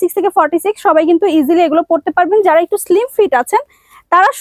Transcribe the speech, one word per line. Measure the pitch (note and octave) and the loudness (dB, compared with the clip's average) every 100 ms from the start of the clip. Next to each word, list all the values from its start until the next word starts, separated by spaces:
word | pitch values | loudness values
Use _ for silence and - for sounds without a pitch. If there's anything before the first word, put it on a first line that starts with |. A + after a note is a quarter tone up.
সিক্স | F4+ - | -4 -2
থেকে | F#4 F#4 | -2 0
ফর্টি | D4+ E4 | 0 -2
সিক্স, | G4+ - G4 | -4 -4 0
সবাই | D#4 D#4+ | 0 2
কিন্তু | E4+ G4+ D#4 | 0 2 0
ইজিলি | C4+ E4+ E4 | 0 0 0
এগুলো | D#4+ E4+ | 0 -2
পরতে | E4 E4+ F4 | -2 -2 -2
পারবেন। | F4+ G#4+ F#4 | 0 2 2
যারা | D#4 F4 | 2 0
একটু | G4+ | -4
স্লিম | - F#4 B4+ - | -2 -2 0 -2
ফিট | G4+ B3 | 0 0
আছেন, | B3 A4+ C#5+ _ _ - _ | -2 -4 -4 _ _ -20 _
তারা | F4 G4+ - | 0 2 0